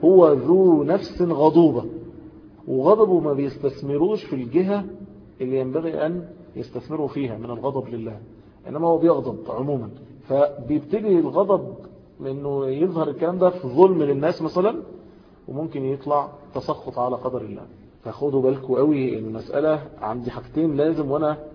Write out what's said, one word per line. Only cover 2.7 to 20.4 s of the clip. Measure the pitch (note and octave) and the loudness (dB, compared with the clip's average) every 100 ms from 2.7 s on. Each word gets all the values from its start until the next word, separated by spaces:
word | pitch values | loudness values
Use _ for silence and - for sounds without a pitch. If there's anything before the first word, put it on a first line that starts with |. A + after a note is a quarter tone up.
| C3 C#3+ G#3+ G#3 F3+ | 0 4 6 6 4
ما | D3+ | 2
بيستثمروش | C#3 C#3 - C#3 C3+ C#3 C#3+ F3+ G#3+ | -2 -2 -4 -6 -4 -6 0 0 -2
في | - C#3 | -6 -8
الجهة | A#2+ C#3+ F#3+ G3+ G3 - - - - - | -2 0 0 -2 -4 -14 -18 -20 -20 -10
اللي | C3 C3 | -4 -2
ينبغي | C3 C#3 E3 D#3 D3+ | -2 -4 -4 -4 -4
أن | F3 F3 - - - | -4 -10 -18 -18 -14
يستثمره | A#2 B2 A#2 D#3 C#3+ | -12 -12 -10 -6 -6
فيها | C#3+ C3+ G#2+ | -4 -6 -8
من | |
الغضب | A#2 A#2 C3 C3+ - | -10 -6 -4 -4 -8
لله، | A#2 A2 A2 - - - - - | -8 -10 -12 -18 -20 -20 -20 -12
إنما | C#3 E3+ | -4 0
هو | E3 | 4
بيغضب | E3 D3 C3+ G#2+ - | 4 2 -2 -8 -10
عمومًا. | A2 C3+ C#3 G#2 - - - - | -6 -4 -4 -6 -14 -20 -20 -4
فبيبتدي | C3+ C#3+ - B2 D3 - G3+ G#3+ F3+ | 0 2 0 -4 -4 -2 -4 2 2
الغضب | D3 C#3 G3+ F#3 C3+ - - - - _ | 2 0 2 0 -2 -14 -18 -20 -20 _
لأنه | C3+ C#3 C#3+ C#3 C3+ | -10 -6 -4 -4 -2
يظهر | C3+ F3+ E3 D3+ | 0 -2 0 -4
الكلام | C3 D#3+ F3+ | -2 -4 2
ده | F3+ | 2
في | F3+ C3 | 2 -4
ظلم | B2 F#3+ F3+ | 4 6 6
للناس | C#3+ C#3 D3+ F3+ | 0 0 0 -2
مثلًا، | D#3+ F3 G3 D#4+ - - - - - _ - | -4 0 0 -2 -12 -20 -20 -20 -20 _ -12
وممكن | C3+ D#3+ C#3+ | -10 -8 -6
يطلع | C3 C#3 C#3+ D3 C#3 - - | -6 -6 -2 -2 -2 -12 -12
تسخط | C3+ B2+ D3+ - A#2+ | -10 -6 -8 -8 -4
على | B2 B2 | -4 -2
قدر | C3 B2 | -4 -6
الله. | G#2+ G2+ - - - _ | -8 -12 -16 -20 -20 _
فخدوا | A2 - C#3+ C3+ | -14 -6 -2 2
بالكوا | B2+ C#3 C3+ B2 | 2 0 -2 0
قوي، | C#3+ C#3+ B2+ A2 | 2 2 0 -4
المسألة | A2 A2 - C#3+ D#3 D#3 C#3+ - | -8 -10 -6 -2 0 0 -4 -10
عندي | A2 A#2 A#2+ | -8 -6 -8
حاجتين | A#2+ | -12